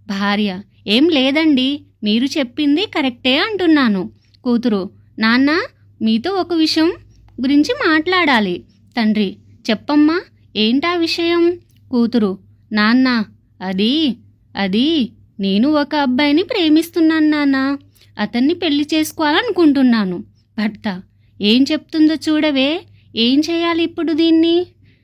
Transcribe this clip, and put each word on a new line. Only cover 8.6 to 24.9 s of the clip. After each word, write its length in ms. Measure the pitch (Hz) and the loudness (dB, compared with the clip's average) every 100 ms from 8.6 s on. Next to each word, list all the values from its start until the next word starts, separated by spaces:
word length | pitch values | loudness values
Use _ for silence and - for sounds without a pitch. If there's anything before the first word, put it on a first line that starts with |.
| - _ _ - | -10 _ _ -2
తండ్రి: 340 | 214 214 196 - - - - | 0 0 -2 -4 -20 -12 -4
"చెప్పమ్మా, 500 | 220 - 294 302 339 453 _ _ - | -4 0 2 2 2 -6 _ _ -2
ఏంటా 360 | 214 262 339 349 | 0 0 -2 -2
విషయం?" 480 | 330 339 339 339 339 349 _ _ - | -2 -2 0 2 0 -2 _ _ -6
కూతురు: 400 | 247 233 240 208 190 _ _ - | -2 0 0 -2 -4 _ _ -8
"నాన్న, 360 | 214 208 240 262 240 208 - _ - | 0 2 2 2 0 -4 -10 _ -12
అది, 340 | 185 190 214 294 311 202 - _ _ - | -6 -2 0 0 -2 -4 -12 _ _ -6
అది, 320 | 196 202 277 330 226 - - - | -2 0 0 0 -2 -6 -20 -6
నేను 280 | 196 196 262 | -2 0 2
ఒక 220 | 302 285 302 | 0 0 -2
అబ్బాయిని 480 | 277 254 294 294 | 0 0 2 2
ప్రేమిస్తున్నాను 840 | 403 480 320 302 330 - 320 320 302 | 0 0 2 2 2 0 2 2 2
నాన్న, 280 | 302 285 269 269 277 - _ _ - | 2 0 0 -2 -4 -10 _ _ -8
అతన్ని 380 | 208 240 269 349 | -4 0 0 0
పెళ్లి 300 | 349 285 294 | -2 -2 0
చేసుకోవాలనుకుంటున్నాను." 1300 | 311 311 - 302 320 480 359 330 277 254 233 196 180 - _ _ - | -2 -2 -2 0 0 0 2 2 4 2 2 0 -6 -12 _ _ -6
భర్త: 300 | 214 214 220 185 - _ _ - | -6 -4 -8 -8 -12 _ _ -4
"ఏం 220 | 202 233 | 2 2
చెప్తుందో 520 | 269 311 302 320 311 320 | 2 -2 -4 2 2 2
చూడవే, 540 | - 311 311 269 269 330 - - _ | -2 0 0 0 -2 -4 -8 -20 _
ఏం 240 | - 233 269 | -2 0 2
చేయాలి 420 | 311 339 339 330 | 0 -2 -2 -2
ఇప్పుడు 300 | 330 339 320 | -4 -4 -4
దీన్ని? 420 | 311 330 320 330 339 359 _ _ | 0 2 2 2 0 -2 _ _